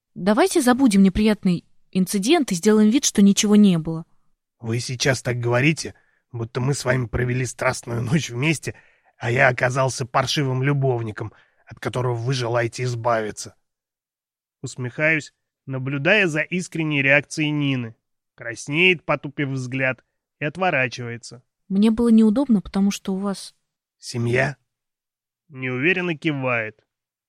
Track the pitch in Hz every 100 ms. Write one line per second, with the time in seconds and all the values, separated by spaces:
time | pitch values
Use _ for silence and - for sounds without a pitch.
0 | _ - 180 214 381 349 247 247 269 196
1 | 196 185 214 214 190 175 - _ _ 185
2 | 185 208 196 349 262 180 214 214 214 254
3 | - - 202 196 208 208 208 170 160 160
4 | 165 _ _ _ _ _ 113 117 - 127
5 | 143 123 - 123 120 123 143 160 - -
6 | _ _ _ 120 113 - 131 143 131 127
7 | 120 120 123 123 123 - 127 - - 120
8 | 113 156 120 120 147 156 - - _ _
9 | _ _ 120 120 135 123 123 135 131 -
10 | 120 143 127 - 139 127 131 143 135 120
11 | 113 104 110 - _ _ - - - 127
12 | 123 120 117 135 117 120 120 - 127 120
13 | 117 113 107 101 107 - _ _ _ _
14 | _ _ _ _ _ _ 131 - 123 135
15 | 156 160 - _ _ _ - 131 131 143
16 | 147 214 185 151 151 175 175 160 156 147
17 | 135 143 139 - 151 151 143 131 117 110
18 | _ _ _ - 117 110 - 147 185 175
19 | - 147 151 - 139 135 127 131 131 127
20 | _ _ _ - 147 165 185 147 127 -
21 | 120 117 - 123 _ _ - 190 214 226
22 | 240 220 220 214 285 214 - 196 196 -
23 | - 190 202 190 - - _ _ _ _
24 | - 120 117 123 139 139 _ _ _ _
25 | _ _ _ _ _ 131 127 127 151 185
26 | 180 165 165 143 131 120 107 - _ _
27 | _ _